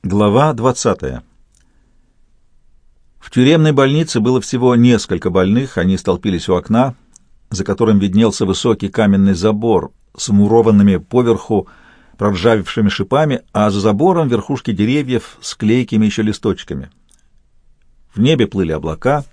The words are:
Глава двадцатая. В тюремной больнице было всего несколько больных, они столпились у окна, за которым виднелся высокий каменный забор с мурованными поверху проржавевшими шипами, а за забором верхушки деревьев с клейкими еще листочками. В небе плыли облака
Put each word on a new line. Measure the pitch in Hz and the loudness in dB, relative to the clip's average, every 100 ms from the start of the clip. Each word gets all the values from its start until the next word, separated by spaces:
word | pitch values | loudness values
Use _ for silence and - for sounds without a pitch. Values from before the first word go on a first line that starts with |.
| - | -2
Глава | 101 104 107 151 | 0 2 2 0
двадцатая. | 127 123 123 120 90 69 62 - _ _ _ _ _ _ _ _ _ _ _ _ _ _ _ _ _ _ _ | 0 -2 -2 -4 -4 -6 -12 -16 _ _ _ _ _ _ _ _ _ _ _ _ _ _ _ _ _ _ _
В | - | -8
тюремной | - 127 160 156 | 0 4 4 2
больнице | 139 135 147 165 120 | 2 2 0 -2 -2
было | 110 127 | 0 0
всего | - 127 123 120 | -2 0 2 4
несколько | 120 117 - 90 - | 4 4 0 -4 -2
больных, | 90 92 110 135 - | 0 2 0 -2 -2
они | 90 95 | -2 -2
столпились | - 87 107 87 - | -2 -4 -2 -4 -2
у | |
окна, | 92 - 113 135 123 _ _ _ _ _ | -4 0 0 0 -4 _ _ _ _ _
за | 92 | -8
которым | 98 98 110 104 | -6 -2 2 2
виднелся | 98 95 113 - 98 | 2 2 0 0 -4
высокий | 95 117 107 98 | -2 -2 -2 -4
каменный | - 104 98 98 | -2 0 2 2
забор | 90 104 107 117 98 - _ _ - | 0 -2 -2 -2 -2 -4 _ _ -14
с | - | -2
мурованными | 101 101 113 110 104 101 92 | 0 4 4 4 4 4 2
поверху | 80 120 120 110 - 107 - _ _ _ _ _ | 0 0 2 0 0 -4 -4 _ _ _ _ _
проржавевшими | 104 95 104 110 90 - 104 | -4 0 2 0 -2 -2 -2
шипами, | - 98 131 156 131 _ | -2 -2 -2 0 -4 _
а | - 104 | -2 -2
за | 101 | 0
забором | 104 101 170 175 151 | -2 0 0 0 0
верхушки | 117 - 139 - | -2 -4 -8 -6
деревьев | 98 107 143 135 123 - - | -2 0 -2 -2 -4 -6 -18
с | - - | -16 -4
клейкими | 107 120 123 110 107 | 0 0 0 0 0
еще | 101 | 0
листочками. | 107 101 113 90 - 71 65 _ _ _ _ _ _ _ _ _ _ _ _ | -4 -2 -4 -4 -8 -12 -12 _ _ _ _ _ _ _ _ _ _ _ _
В | - | -2
небе | 123 156 117 | 0 2 0
плыли | 101 87 | -2 -4
облака | 78 76 78 127 143 139 | -4 -6 -4 -2 -2 -6